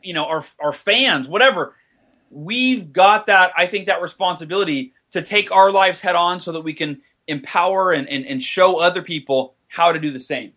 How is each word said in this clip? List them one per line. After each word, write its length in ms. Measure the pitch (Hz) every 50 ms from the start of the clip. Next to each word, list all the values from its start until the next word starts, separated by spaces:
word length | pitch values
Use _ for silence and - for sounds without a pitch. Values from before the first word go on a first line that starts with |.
you 120 | _ 190 170
know, 100 | 156 151
our, 180 | 156 160 156 147 - _ _
our 140 | 151 147
fans, 560 | 143 - - 202 208 240 269 254 175 143 131 135
whatever. 460 | 165 208 247 269 233 175 143 - _ _ _ _ _ _ _ _ _ _ _ _
We've 600 | - 147 151 175 226 247 254 254 254 226 180 151
got 340 | 135 180 185 196 214 214 214
that, 260 | - 202 185 185 185 -
I 100 | 165 175
think, 200 | 180 190 202 190
that 160 | 196 185 170
responsibility 880 | 175 170 - _ 196 180 175 160 165 156 175 196 196 170 147 135 131 131 _ _ _ _
to 100 | _ -
take 300 | - - 202 208 208 208
our 180 | - 190 190 196
lives 300 | 196 196 190 190 180 185
head 160 | - 190 175
on 240 | 170 175 175 180 180
so 120 | - 180
that 100 | 160 160
we 100 | 160 160
can 300 | 151 - 160 151 143 139 _ _ _ _ _ -
empower 640 | 151 143 131 - - 185 175 185 190 190 190 185
and, 160 | 170 143 135 -
and, 160 | - 135 131
and 160 | 135 139 131
show 380 | 131 - - 190 185 185 185 160
other 220 | 165 180 180 185
people 520 | - - 165 151 - - 139 131 131 - _ _ _ _
how 240 | - - 170 170
to 60 | 165 160
do 120 | 156 151
the 100 | 135 131
same. 320 | 127 - 151 127 110 95 _